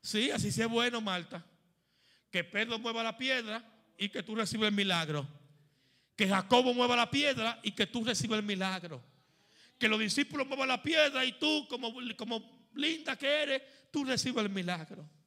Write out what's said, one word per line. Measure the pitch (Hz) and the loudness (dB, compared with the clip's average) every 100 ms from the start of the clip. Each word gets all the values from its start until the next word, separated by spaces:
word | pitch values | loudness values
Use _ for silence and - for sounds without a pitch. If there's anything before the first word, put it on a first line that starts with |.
Sí, | - 214 220 | -2 0 0
así | - 208 | 0 -2
sí | - | 0
es | 226 | 0
bueno, | 233 240 240 | 2 0 0
Marta. | 214 180 170 170 - _ _ _ _ _ _ _ _ | -2 -4 -6 -14 -14 _ _ _ _ _ _ _ _
Que | 180 | -4
Pedro | 175 202 226 226 | -2 -2 -2 -2
mueva | 226 226 | -2 -2
la | 226 226 | -4 -2
piedra | 262 262 220 226 240 _ _ - | -2 -2 -2 -8 -10 _ _ -6
y | 202 | -4
que | 247 | -4
tú | 196 | -4
recibas | 220 208 196 214 | -2 -2 2 2
el | |
milagro. | 202 196 175 160 147 139 - - - _ _ _ _ _ - | 2 2 2 0 -2 -4 -12 -20 -20 _ _ _ _ _ -2
Que | 196 | 2
Jacobo | 196 185 247 254 | 2 6 6 6
mueva | 247 247 240 | 4 4 4
la | 233 | 2
piedra | 277 294 254 220 226 | 2 2 2 -2 -2
y | 202 | -8
que | - 202 | -2 -2
tú | 240 | 0
recibas | 226 220 226 214 | -2 0 0 0
el | |
milagro. | 208 190 190 190 170 135 - _ _ _ _ _ - _ | 0 -2 -2 -4 -8 -14 -16 _ _ _ _ _ -20 _
Que | 226 | 2
los | 214 | 2
discípulos | 214 - 285 294 262 | 2 2 0 -2 -4
muevan | 277 269 | -2 0
la | 254 | 0
piedra | 269 320 294 277 | 2 4 4 4
y | 254 | -2
tú, | - 302 302 247 | 0 0 0 -2
como, | 247 247 247 247 - | -6 -6 -8 -10 -8
como | 240 226 - - _ | -4 -6 -6 -20 _
linda | - 294 330 302 262 | -4 -2 -2 -6 -2
que | 277 294 | 0 2
eres, | 294 269 - - _ | 2 -2 -4 -20 _
tú | 294 | -4
recibas | 262 254 254 247 | 0 0 0 0
el | 208 | 0
milagro. | 196 175 180 156 196 156 _ | -2 -2 -4 -6 -14 -16 _